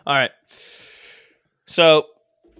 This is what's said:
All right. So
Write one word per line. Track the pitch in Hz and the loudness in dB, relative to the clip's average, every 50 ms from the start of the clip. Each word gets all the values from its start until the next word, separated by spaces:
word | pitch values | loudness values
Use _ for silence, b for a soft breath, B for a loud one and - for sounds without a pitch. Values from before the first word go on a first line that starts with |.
| b | b
All | - 139 | -4 -4
right. | 135 127 - - _ B B B B B B B B B B B B B B B B B B B B B B _ _ _ | -4 -4 -4 -8 _ B B B B B B B B B B B B B B B B B B B B B B _ _ _
So | - - - 165 160 156 151 - - _ _ _ _ _ _ _ _ _ - | -10 -2 0 2 2 2 2 -2 -6 _ _ _ _ _ _ _ _ _ -20